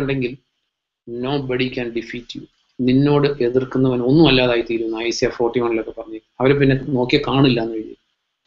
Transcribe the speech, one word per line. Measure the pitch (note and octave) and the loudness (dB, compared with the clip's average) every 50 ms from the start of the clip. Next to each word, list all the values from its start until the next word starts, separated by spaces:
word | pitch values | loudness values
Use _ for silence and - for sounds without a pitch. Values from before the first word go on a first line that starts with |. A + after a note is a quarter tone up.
| C#3+ | 0
ഉണ്ടെങ്കിൽ | C3+ C#3 C3+ B2+ A#2+ C3 - _ _ _ _ _ _ _ _ _ _ _ _ _ A#2+ A#2 A#2+ B2 | -2 -2 -4 -4 -6 -6 -10 _ _ _ _ _ _ _ _ _ _ _ _ _ -14 -10 -8 -6
nobody | C3 D3 C#3+ C3 B2+ B2+ B2 B2+ B2+ B2+ | -4 -4 -4 -4 -4 -2 -2 -2 -4 -4
can | C3 B2 A#2 A2+ A#2 | -6 -8 -6 -6 -8
defeat | A2 - - A#2+ A#2 - - | -8 -8 -12 -14 -14 -14 -16
you. | - - - _ _ _ _ _ - | -16 -16 -18 _ _ _ _ _ -2
നിന്നോട് | B2 B2+ B2+ C3+ C#3+ C#3+ D3 C#3+ C#3 D3 C#3+ - B2 | 0 2 4 4 4 4 4 4 2 2 0 0 -2
എതിർക്കുന്നവൻ | A#2+ B2 C3 B2+ C3 - C3 C3 C3 B2 B2 A#2+ B2 | 2 2 0 0 0 0 0 2 2 2 0 2 4
ഒന്നും | C#3 E3 D#3+ C#3 | 6 6 6 6
അല്ലാതായി | C3 B2+ B2+ B2 A#2+ A#2+ A#2 A#2+ | 6 4 4 2 2 0 0 -2
തീരുന്നു. | A#2 A2+ A2+ A2+ A2+ A2 A#2 A#2 | -4 -4 -4 -4 -4 -4 -4 -4
Isaiah | A2 - B2+ A#2 A#2 | -2 -2 -2 -2 0
ഫോർട്ടി | - B2 A#2 A#2 B2+ | 0 -2 0 0 0
വണ്ണിലൊക്കെ | A#2+ A#2 A2+ A2+ A2 A#2 - - | -2 0 -2 -2 -4 -6 -10 -14
പറഞ്ഞു, | - A2 A2 A2 _ _ _ - | -14 -14 -14 -16 _ _ _ 0
അവരെ | B2 C3 C#3 C3+ | 2 2 2 4
പിന്നെ | C#3 C3+ C3 C3+ - D3+ C#3 | 2 2 2 0 -2 -4 -2
നോക്കിയേ | B2 B2 B2 D3 C3+ - B2 | -2 -2 0 0 -2 0 0
കാണില്ല | B2 C3+ C#3 C3+ B2 A2+ A2+ | 0 2 4 4 2 0 -2
എന്ന് | A2+ A2+ A2 | -4 -6 -8
എഴുതി. | A2 - - _ _ _ _ _ _ _ _ _ _ | -10 -12 -16 _ _ _ _ _ _ _ _ _ _